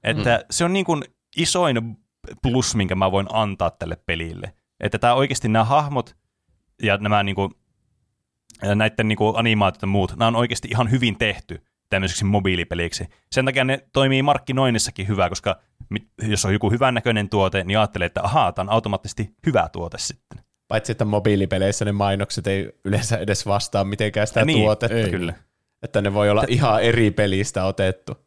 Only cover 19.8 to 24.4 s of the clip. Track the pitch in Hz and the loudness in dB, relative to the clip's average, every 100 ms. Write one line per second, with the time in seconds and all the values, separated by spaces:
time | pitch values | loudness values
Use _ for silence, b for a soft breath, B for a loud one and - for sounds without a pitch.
19.8 | 85 - - - _ - _ _ _ 113 | -10 -8 -10 -10 _ -20 _ _ _ -4
20.8 | - 110 104 104 104 101 98 95 98 104 | -4 -4 0 2 2 2 2 0 0 0
21.8 | 104 101 101 98 101 - 95 98 90 _ | -2 0 0 0 -2 -4 -2 -4 -4 _
22.8 | 95 104 110 110 98 98 104 101 - 101 | -2 -2 0 -2 -2 -2 0 -2 0 -2
23.8 | 98 101 107 104 104 113 | -2 -2 -2 0 0 2